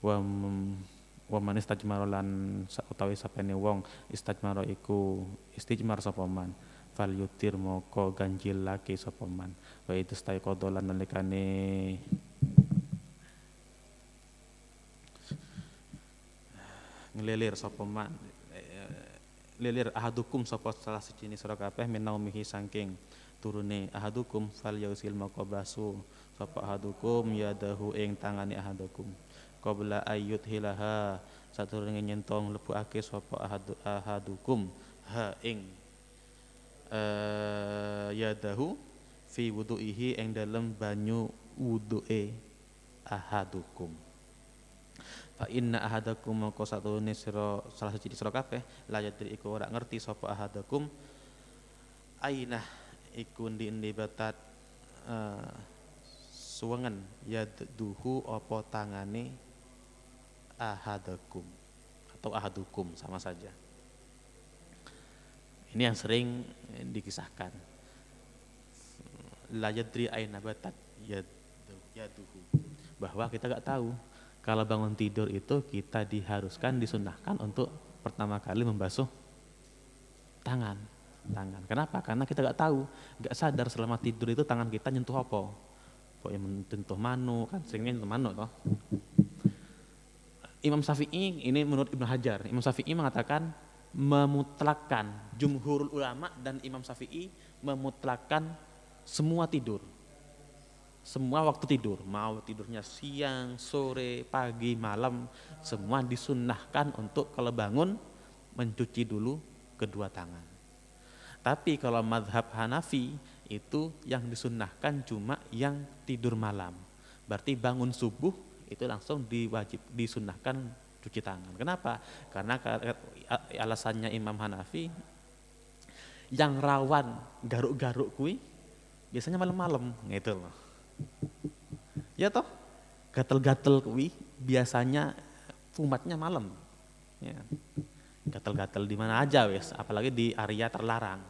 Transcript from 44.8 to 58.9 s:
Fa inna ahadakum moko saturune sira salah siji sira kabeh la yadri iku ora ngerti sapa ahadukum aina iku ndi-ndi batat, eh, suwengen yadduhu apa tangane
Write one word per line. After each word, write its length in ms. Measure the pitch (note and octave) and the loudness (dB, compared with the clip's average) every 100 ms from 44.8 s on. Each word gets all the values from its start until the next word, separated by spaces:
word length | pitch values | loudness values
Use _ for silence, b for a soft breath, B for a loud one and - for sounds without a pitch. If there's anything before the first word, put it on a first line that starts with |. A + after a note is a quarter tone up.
| - - B B B - | -20 -20 B B B -8
Fa 80 | - | -2
inna 240 | B2+ A#2+ A2+ G#2+ | 2 2 2 2
ahadakum 480 | A2 A2 A2 - | 0 0 -4 -2
moko 320 | A2 G#2+ - G#2+ | 0 0 -2 -2
saturune 480 | G#2 G2+ G#2+ G#2+ | -2 0 0 0
sira 480 | G#2+ - G#2 G#2 G2+ - - | -2 -4 -2 0 -2 -6 -6
salah 160 | G#2+ | -4
siji 240 | G#2 G#2 A#2+ | -4 -8 -4
sira 160 | G#2+ | -2
kabeh 240 | A#2 C3 B2 B2 B - | -2 -4 -8 -8 B -6
la 160 | G#2+ G#2 | -4 -4
yadri 320 | G2 G#2 G#2+ | -6 -8 -8
iku 160 | G#2 | -6
ora 160 | G#2+ G2+ | -4 -4
ngerti 320 | A#2 A#2+ A2+ | -4 -4 -6
sapa 320 | - G#2+ G2 | -6 -6 -6
ahadukum 560 | G2+ G2+ G2+ G2 C#3+ D3 - B B B B B B B B B B - - C#3+ | -4 -6 -6 -4 -2 -2 -10 B B B B B B B B B B -20 -6 -2
aina 320 | C#3 B2 A#2+ G#2+ B B B - | -2 -2 -4 -6 B B B -14
iku 320 | A#2+ A2+ - A2+ | -10 -10 -6 -6
ndi-ndi 480 | A2 A2 A2 G#2+ | -4 -4 -2 -4
batat, 400 | G#2+ G#2+ - A2 - - - - - - - - | -2 -6 -2 -4 -4 -14 -20 -20 -20 -20 -18 -8
eh, 480 | A2+ G#2+ G2+ - - G#2 - - - - - - | -6 -6 -6 -10 -12 -16 -20 -20 -20 -20 -20 -20
suwengen 720 | - - - A2+ A#2+ B2 G2+ G2 G#2 - | -18 -14 -8 -4 -2 -4 -6 -12 -14 -6
yadduhu 960 | A2 G#2+ - - - G#2+ F#2+ B2+ C3 - | -4 -4 -6 -12 -6 -8 -4 -2 -2 -2
apa 400 | A2 - A2 - | -8 -4 -6 -4
tangane 640 | A2+ G#2 | -6 -4